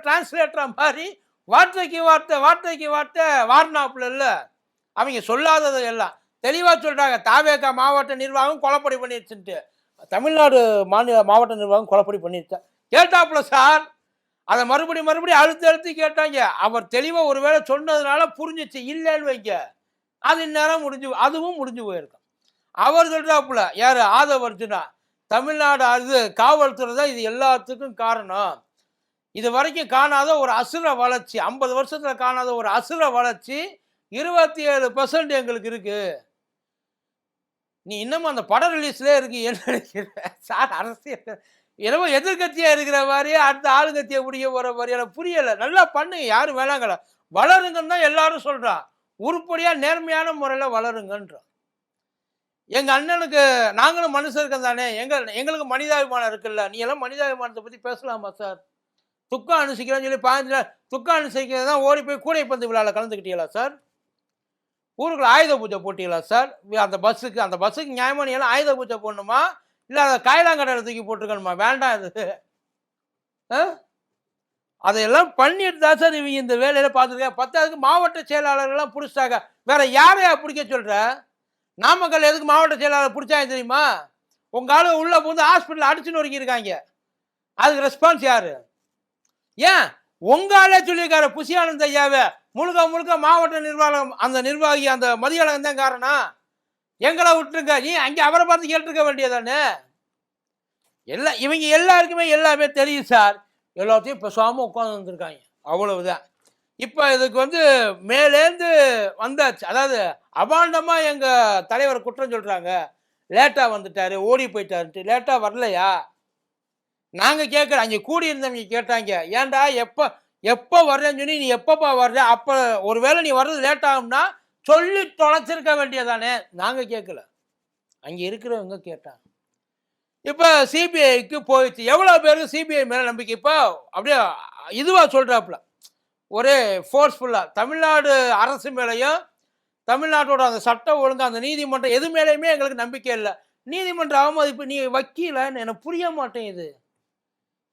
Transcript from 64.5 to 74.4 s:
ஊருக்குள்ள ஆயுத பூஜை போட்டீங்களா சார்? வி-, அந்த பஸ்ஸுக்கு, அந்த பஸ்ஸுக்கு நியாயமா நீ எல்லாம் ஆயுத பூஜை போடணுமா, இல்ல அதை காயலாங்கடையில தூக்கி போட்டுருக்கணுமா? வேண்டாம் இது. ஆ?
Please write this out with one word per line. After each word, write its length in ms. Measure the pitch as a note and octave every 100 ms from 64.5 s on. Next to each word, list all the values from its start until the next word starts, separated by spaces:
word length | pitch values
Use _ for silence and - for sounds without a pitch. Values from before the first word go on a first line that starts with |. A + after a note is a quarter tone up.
| _ _ _ _ -
ஊருக்குள்ள 300 | D4+ D#4+ B3+ C4+
ஆயுத 180 | D#4+ C#4
பூஜை 200 | A3 G3
போட்டீங்களா 400 | F3+ F#3 F#3 E3+ E3
சார்? 180 | A3+ C4 - G3
வி-, 120 | A3
அந்த 140 | G3+ F#3 G3+
பஸ்ஸுக்கு, 340 | A3+ B3 G#3 G3
அந்த 120 | F3+
பஸ்ஸுக்கு 380 | F#3+ - D4+ B3+
நியாயமா 280 | B3+ C#4+ C#4
நீ 80 | B3+
எல்லாம் 180 | C4 B3+
ஆயுத 180 | D4 C4+
பூஜை 220 | A#3+ A3+
போடணுமா, 420 | G#3+ G3+ G3+ B3 E4+ F4 _ _ -
இல்ல 100 | C#4
அதை 140 | C#4+ B3+ B3
காயலாங்கடையில 580 | D4 E4+ D#4+ C4+ B3 A3+
தூக்கி 180 | A3+ G3+
போட்டுருக்கணுமா? 480 | A3 G#3+ G#3 F#3+ F3+
வேண்டாம் 320 | G#3+ C4 C4 A3
இது. 260 | F#3 G#3+ F#3 - _ _ _ _ _ _ _ _ _ _ -
ஆ? 100 | C4 F4+ E4 _ _ _ _ _ _